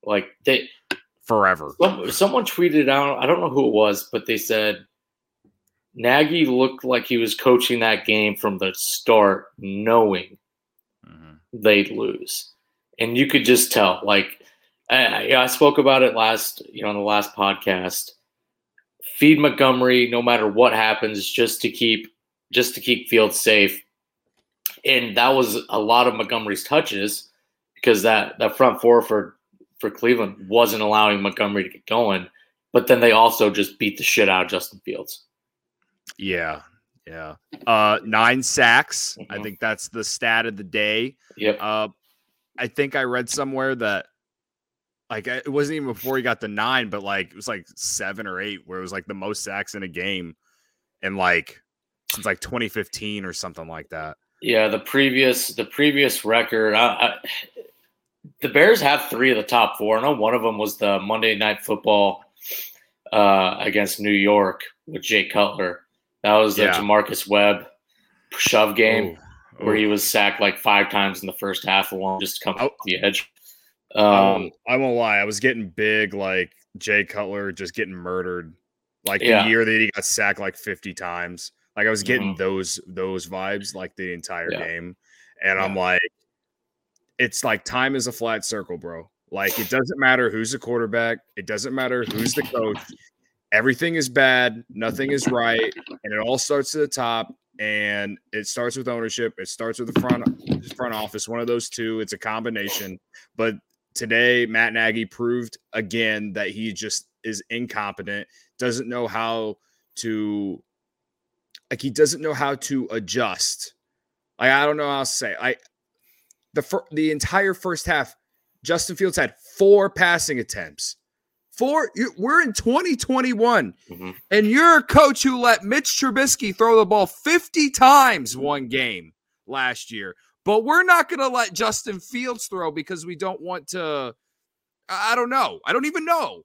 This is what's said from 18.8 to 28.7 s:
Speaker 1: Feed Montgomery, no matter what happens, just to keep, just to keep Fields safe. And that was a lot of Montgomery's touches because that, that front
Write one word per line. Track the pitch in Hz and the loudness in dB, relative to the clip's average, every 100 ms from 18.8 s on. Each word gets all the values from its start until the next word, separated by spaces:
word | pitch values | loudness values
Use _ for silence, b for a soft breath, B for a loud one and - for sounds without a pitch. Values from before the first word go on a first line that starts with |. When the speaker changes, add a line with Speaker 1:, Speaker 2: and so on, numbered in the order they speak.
| _ _ - - | _ _ -18 4
Speaker 1:
Feed | 147 156 | 6 6
Montgomery, | 147 131 135 127 127 123 123 | 4 4 4 4 4 4 2
no | 120 | 0
matter | 120 120 107 | 2 2 2
what | 101 120 | 4 4
happens, | 113 110 107 110 107 95 | 4 2 0 -2 -4 -6
just | - 117 - | 0 0 0
to | 117 | -6
keep, | - 117 110 - _ _ _ _ | -2 0 0 -4 _ _ _ _
just | - 123 - | -2 -2 -2
to | |
keep | - 117 - | -2 -2 2
Fields | 117 107 - | 4 4 2
safe. | - 107 98 - _ _ _ _ _ _ _ _ - - - | 2 4 4 0 _ _ _ _ _ _ _ _ -12 -8 0
And | 131 117 104 | 0 0 0
that | 120 | 2
was | 135 120 107 - | 4 2 -2 -4
a | 104 | -4
lot | 107 117 123 | 4 4 4
of | 110 | 2
Montgomery's | 104 117 107 98 | -4 -4 -4 -6
touches | - 151 - 104 104 - - _ _ _ _ | 0 0 0 -4 -4 -6 -12 _ _ _ _
because | _ - 107 | _ 2 4
that, | 107 110 - - | 4 2 0 -2
that | 113 - | -4 4
front | 127 | 2